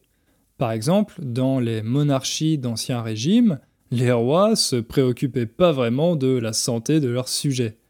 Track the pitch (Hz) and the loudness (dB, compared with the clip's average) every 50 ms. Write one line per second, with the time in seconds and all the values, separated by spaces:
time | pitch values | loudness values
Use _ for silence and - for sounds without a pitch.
0 | _ _ _ _ _ _ _ _ _ _ _ - 127 113 113 113 110 151 185 208 | _ _ _ _ _ _ _ _ _ _ _ -4 -4 -2 -2 -2 0 0 2 2
1 | 208 - - - 151 127 113 127 131 135 135 131 120 117 113 110 107 110 127 147 | 0 -2 -6 -10 -8 -6 -2 -2 0 0 0 0 0 -2 -2 -4 -2 -2 0 0
2 | 147 147 135 131 - - - - 156 160 160 147 127 123 113 110 - - 127 117 | 2 2 0 0 -2 -4 -4 -2 -2 0 0 -2 -2 -4 -6 -6 -4 -4 -4 -4
3 | 113 113 110 107 117 160 214 247 247 214 151 110 - _ _ _ _ - 131 120 | -4 -6 -6 -4 0 2 4 4 4 2 0 -2 -6 _ _ _ _ -4 -2 0
4 | 127 123 123 117 117 127 151 180 202 220 226 - - - 131 120 110 - - 147 | 2 2 2 2 2 2 2 4 4 2 2 0 0 0 -2 -2 -4 0 0 2
5 | 131 127 120 - 147 127 - 131 117 113 - - 180 175 151 131 120 117 120 135 | 2 2 2 0 -2 -4 -2 -2 -4 -4 0 2 2 4 4 2 0 0 0 2
6 | 160 180 175 143 131 131 131 123 113 110 110 - - 139 117 117 113 - 151 160 | 2 0 0 2 2 0 0 0 -2 -2 -4 -2 -2 -2 -2 -2 0 0 2 2
7 | 143 120 120 127 123 - - - - 143 131 127 120 107 - _ _ | 2 0 0 -2 -4 -4 -4 -4 -2 -2 0 0 -2 -4 -6 _ _